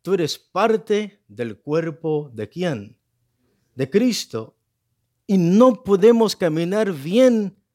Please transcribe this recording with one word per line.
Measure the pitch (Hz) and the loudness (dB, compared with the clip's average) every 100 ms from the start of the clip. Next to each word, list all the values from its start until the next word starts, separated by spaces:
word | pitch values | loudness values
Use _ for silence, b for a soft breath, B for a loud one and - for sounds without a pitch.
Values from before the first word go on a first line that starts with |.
Tú | 170 | -6
eres | 190 151 - | -4 -4 -6
parte | _ 180 226 220 - 208 208 - _ | _ -4 0 -2 -2 -4 -4 -14 _
del | 104 117 101 | -10 -10 -10
cuerpo | - 156 165 160 160 151 147 | -6 -4 -4 -8 -6 -6 -6
¿de | 113 107 | -12 -12
quién? | 165 180 120 101 - _ _ _ _ _ _ _ | -6 -6 -6 -10 -20 _ _ _ _ _ _ _
De | - 131 | -8 -2
Cristo. | 202 247 214 - 113 110 _ _ _ _ _ _ _ - | 0 0 -2 -8 -10 -12 _ _ _ _ _ _ _ -2
Y | 196 | 0
no | 170 196 254 233 | 4 6 4 4
podemos | - 196 214 233 214 - | 0 4 4 4 2 0
caminar | 170 156 170 208 208 | -4 -2 -2 -2 -4
bien | 156 143 214 254 226 196 - _ | -4 -4 2 4 2 -2 -8 _